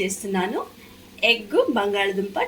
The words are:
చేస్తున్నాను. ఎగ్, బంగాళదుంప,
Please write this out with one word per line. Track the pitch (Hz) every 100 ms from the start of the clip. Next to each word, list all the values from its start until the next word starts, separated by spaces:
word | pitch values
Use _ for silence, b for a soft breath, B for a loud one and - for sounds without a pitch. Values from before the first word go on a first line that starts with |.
చేస్తున్నాను. | 190 - 202 190 185 277 - B B B - - 220
ఎగ్, | 233 - 339 508 226
బంగాళదుంప, | 202 202 196 185 196 -